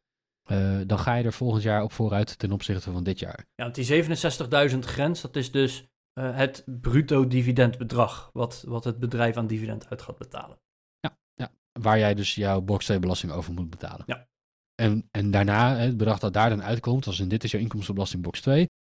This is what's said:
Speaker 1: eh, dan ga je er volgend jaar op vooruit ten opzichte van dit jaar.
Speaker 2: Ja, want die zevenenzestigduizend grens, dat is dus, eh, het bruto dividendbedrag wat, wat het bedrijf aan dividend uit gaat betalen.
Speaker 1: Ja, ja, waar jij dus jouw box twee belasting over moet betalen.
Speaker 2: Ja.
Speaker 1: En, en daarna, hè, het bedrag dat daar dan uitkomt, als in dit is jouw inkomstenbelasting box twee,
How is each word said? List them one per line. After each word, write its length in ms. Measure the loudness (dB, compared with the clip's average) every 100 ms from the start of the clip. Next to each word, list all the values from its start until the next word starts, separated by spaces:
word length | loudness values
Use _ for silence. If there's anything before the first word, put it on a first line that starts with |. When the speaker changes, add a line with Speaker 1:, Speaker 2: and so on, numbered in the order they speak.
| _ _ _ _
Speaker 1:
eh, 380 | -2 0 2 0 0
dan 120 | 0
ga 160 | 2
je 100 | 0
er 80 | 0
volgend 300 | 0 0 0
jaar 200 | 2 0
op 100 | 0
vooruit 460 | -2 0 0 0 -4
ten 140 | -4
opzichte 400 | -2 -2 -4 -4
van 120 | -4
dit 140 | -2 -4
jaar. 280 | -6 -12 -16
Speaker 2:
Ja, 100 | -12
want 100 | -10
die 100 | -4
zevenenzestigduizend 1000 | 2 2 2 0 -2 -2 0 2 4 2
grens, 360 | -2 -2 -2 -2
dat 160 | -6 -6
is 140 | -2
dus, 360 | 0 0 -2 -16 _ _
eh, 240 | -8 -4 0
het 280 | -2 -2 -12
bruto 600 | -6 2 2 4 4 4
dividendbedrag 1040 | 2 4 4 4 2 -2 0 0 -2 -10
wat, 320 | -6 -6 -6 -8
wat 180 | -6
het 140 | -4 -4
bedrijf 380 | -2 0 0 0
aan 100 | -2
dividend 420 | -4 -6 -8 -10
uit 120 | -12
gaat 160 | -12 -16
betalen. 400 | -14 -14 -16 -20 _ _ _ _
Speaker 1:
Ja, 180 | -10 -10 _
ja, 180 | -14 -14 _ _ -2
waar 180 | 4 4
jij 160 | 4
dus 200 | 2 -2
jouw 260 | -2 0 0
box 240 | 0 0
twee 140 | 2 0
belasting 340 | 0 -2 -4
over 200 | -6 -6
moet 180 | -6 -8
betalen. 320 | -10 -14 -12 -10
Speaker 2:
Ja. 240 | -12 _ _ _ _ _
Speaker 1:
En, 340 | 0 2 2 -2
en 200 | -2 2
daarna, 460 | 4 4 4 4 4
hè, 80 | 2
het 100 | 2
bedrag 220 | 2 2
dat 140 | 0
daar 160 | 2 2
dan 120 | 2
uitkomt, 440 | -2 -2 0 0 0
als 140 | -2
in 80 | 0
dit 160 | -2
is 60 | 0
jouw 100 | -2
inkomstenbelasting 640 | -2 -4 -4 -4 -4 -4
box 180 | -6 -4
twee, 260 | 2 4 2 _